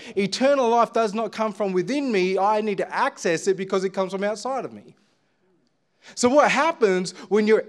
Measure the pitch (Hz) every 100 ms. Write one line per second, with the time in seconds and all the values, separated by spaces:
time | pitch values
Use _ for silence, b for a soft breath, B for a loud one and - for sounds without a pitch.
0 | B 208 202 196 254 285 233 233 226 233
1 | 226 208 220 - 220 214 202 185 175 277
2 | 277 208 185 190 196 214 214 190 180 160
3 | 254 269 196 165 185 190 190 196 190 190
4 | 190 190 202 214 247 269 160 - 156 _
5 | _ _ _ _ _ _ _ _ _ _
6 | B - 247 285 233 214 311 330 214 185
7 | 180 - B 202 214 214